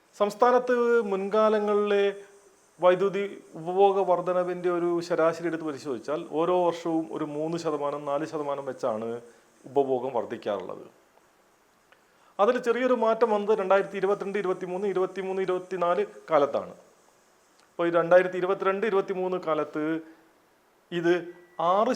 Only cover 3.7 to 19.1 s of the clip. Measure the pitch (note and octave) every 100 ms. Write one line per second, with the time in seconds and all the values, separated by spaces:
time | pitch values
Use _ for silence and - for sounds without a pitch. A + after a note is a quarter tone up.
3.7 | F#3 G3+ G3 F3+ F3 F3 F3+ F3+ F3 F3
4.7 | F3 E3+ E3+ E3+ E3 E3 E3 E3+ D#3+ D#3+
5.7 | C3 D3 A2+ C3+ D#3+ - D3 E3+ F3+ E3+
6.7 | E3+ E3+ D#3+ D#3+ D3+ D3+ D3 D#3+ E3 D#3+
7.7 | D3 C#3+ D3 D3 C#3+ D#3+ D#3+ C#3+ C#3 C3+
8.7 | B2+ B2+ A2 A#2 A#2+ - - _ _ -
9.7 | C#3 C3 B2+ C3 A#2 G2 A2 A2 G2 F#2
10.7 | G2+ - _ _ _ _ _ _ _ _
11.7 | _ _ _ _ _ _ - G#3 B3 A#3+
12.7 | A#3 B3+ A#3 A3 A3+ A3+ G#3 G3+ G3+ F#3
13.7 | G3 E3+ G3 F#3+ G3 F#3+ G3+ F#3 F3+ F3+
14.7 | F#3 G#3 F#3 F#3 F#3+ F#3+ F#3+ F#3 F#3 F3+
15.7 | F#3 F3 F#3 G#3 - - D3+ C#3+ B2 F2+
16.7 | - - _ _ _ _ _ _ _ _
17.7 | - E3+ E3+ E3 F3+ F3+ F3+ F3+ F#3+ F#3+
18.7 | G3 A3 G3 G3